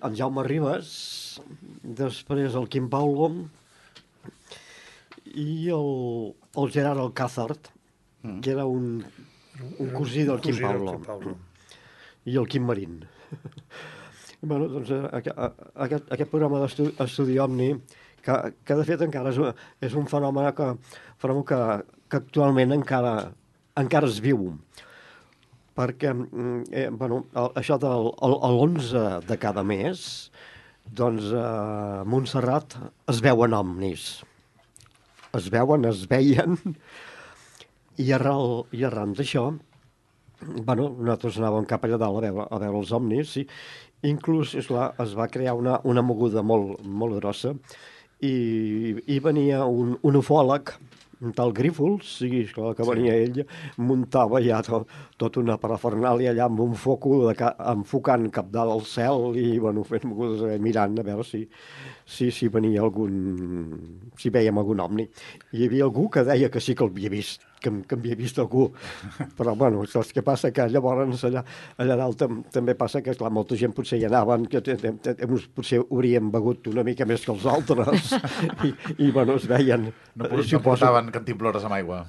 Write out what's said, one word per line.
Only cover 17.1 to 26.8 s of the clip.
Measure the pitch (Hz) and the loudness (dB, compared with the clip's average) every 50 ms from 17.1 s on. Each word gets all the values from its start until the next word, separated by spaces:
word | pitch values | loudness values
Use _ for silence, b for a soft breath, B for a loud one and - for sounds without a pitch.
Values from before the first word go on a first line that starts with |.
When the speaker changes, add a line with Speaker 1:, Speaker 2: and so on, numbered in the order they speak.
| - - 143 127 127 135 | -2 -2 0 2 2 2
Speaker 1:
Omni, | 135 131 131 123 127 131 147 131 - b b b b b b _ | 2 2 0 0 0 0 0 -2 -6 b b b b b b _
que, | - - 131 127 - 113 - _ | -2 0 0 0 0 -4 -8 _
que | _ - 143 | _ 0 0
de | 147 156 | 2 2
fet | 156 175 147 165 | 2 0 0 0
encara | 160 151 139 127 135 | -2 -2 -2 -2 -2
és | 127 131 | 0 0
un, | 156 127 117 B B B B | 0 0 -2 B B B B
és | _ - 127 113 | _ -8 -4 -4
un | 151 143 | -4 -2
fenomen | 127 156 147 143 139 135 139 143 143 | -2 0 0 0 0 0 2 0 0
que, | 135 - 147 131 123 120 B B B B B B B | 0 0 -2 -2 -2 -4 B B B B B B B
fenomen | _ - 131 135 143 135 | _ -2 -2 0 0 0
que, | - 147 127 120 113 107 101 - - - _ _ | 0 0 2 2 2 0 -2 -4 -8 -16 _ _
que | - - 139 | -4 -4 -4
actualment | 123 - - 151 143 139 135 131 127 127 139 | -4 0 2 4 4 6 6 6 6 4 4
encara, | 147 135 - 135 127 123 120 113 107 95 87 85 - _ _ _ _ _ _ _ | 2 0 0 0 0 0 0 0 -2 -4 -6 -10 -16 _ _ _ _ _ _ _
encara | - 139 123 - 151 143 | -2 0 2 4 4 4
es | 131 107 104 | 2 0 0
viu. | 107 135 139 113 95 90 82 76 - B B B B B B B B B B B B B B B _ _ _ _ _ _ | 0 2 2 2 0 -2 -6 -10 -14 B B B B B B B B B B B B B B B _ _ _ _ _ _
Perquè, | _ - 127 123 123 127 147 143 123 | _ -2 -2 -2 -2 -2 -2 -2 -2
mm, | 123 127 - - 117 120 123 120 120 123 - | -2 -4 -6 -6 -6 -4 -4 -4 -6 -6 -6
eh, | - 131 | -4 -4